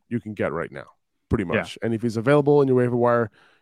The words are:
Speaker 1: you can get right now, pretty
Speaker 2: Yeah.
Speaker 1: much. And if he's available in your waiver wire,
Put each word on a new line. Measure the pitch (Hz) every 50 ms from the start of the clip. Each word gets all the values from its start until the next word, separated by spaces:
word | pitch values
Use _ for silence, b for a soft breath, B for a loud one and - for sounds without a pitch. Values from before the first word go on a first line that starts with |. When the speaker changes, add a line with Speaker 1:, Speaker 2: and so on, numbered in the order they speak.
| _ -
Speaker 1:
you | 117 117
can | - 107 104
get | 110 101 78
right | 71 85 76 -
now, | 69 69 - _ _ _ _ _ _ _ _ -
pretty | 123 110 92 85
Speaker 2:
Yeah. | - 95
Speaker 1:
much. | 87 - - -
And | 104 117 113
if | 104
he's | 120 117 104
available | 113 107 139 147 147 143 147 147 147
in | 139
your | 131 127
waiver | 127 123 120 120
wire, | 120 120 120 120 120 117 - b b b b b b